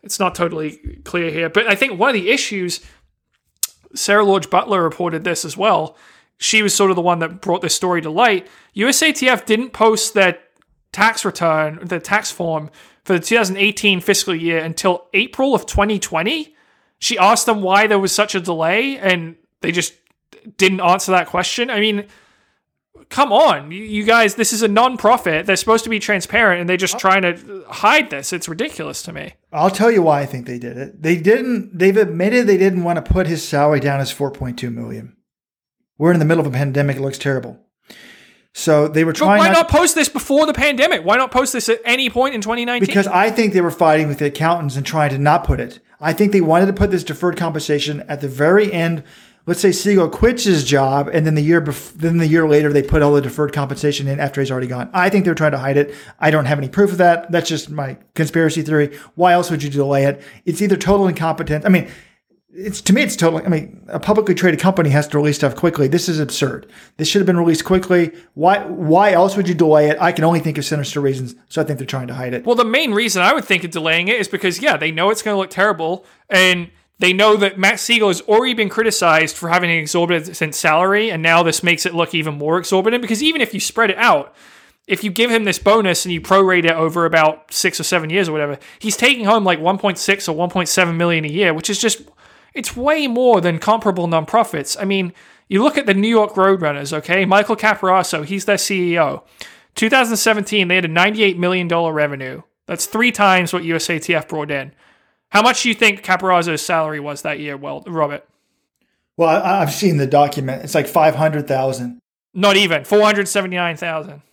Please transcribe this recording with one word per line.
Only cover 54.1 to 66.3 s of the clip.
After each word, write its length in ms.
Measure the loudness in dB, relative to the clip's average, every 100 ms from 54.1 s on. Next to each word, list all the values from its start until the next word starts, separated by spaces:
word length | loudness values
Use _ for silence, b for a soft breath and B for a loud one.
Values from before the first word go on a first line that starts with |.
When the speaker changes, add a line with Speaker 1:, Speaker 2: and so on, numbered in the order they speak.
| -4
Speaker 2:
after 200 | -4 -4
he's 120 | -4
already 140 | -4 -6
gone. 240 | -8 -4
I 160 | 0 2
think 160 | 2
they're 100 | 0
trying 180 | 2 0
to 60 | 0
hide 180 | 0 0
it. 160 | 0 B B B
I 100 | 0
don't 140 | 2
have 140 | 0 -2
any 100 | -2
proof 240 | 0 0
of 60 | 4
that. 340 | 4 4 0
That's 160 | -2 -2
just 220 | -6 -6
my 260 | -10 -10 -12 _
conspiracy 480 | -4 -2 2 2 0
theory. 340 | 0 0 0 B B
Why 180 | 0 4
else 180 | 4 2
would 120 | -4
you 80 | -4
delay 340 | -2 0 2
it? 180 | 0 -2 B B
It's 180 | -6 -2
either 140 | 0 0
total 320 | 2 2 2
incompetence. 560 | 0 -2 -4 -4 -2
I 60 | 2
mean, 200 | 2 0 B B B _ _ _
it's, 300 | -12 -10 -6
to 100 | 2
me, 100 | 2
it's 140 | 2 0
totally, 280 | 0 0
I 40 | -2
mean, 380 | -2 -4 -18 -12
a 120 | -8
publicly 340 | 0 0 2
traded 240 | 2 2 2
company 320 | 0 2 2
has 160 | 2 2
to 100 | 0
release 180 | 0 0
stuff 180 | -2
quickly. 320 | 0 -2 2 0
This 220 | 0 -2
is 100 | -4
absurd. 520 | -4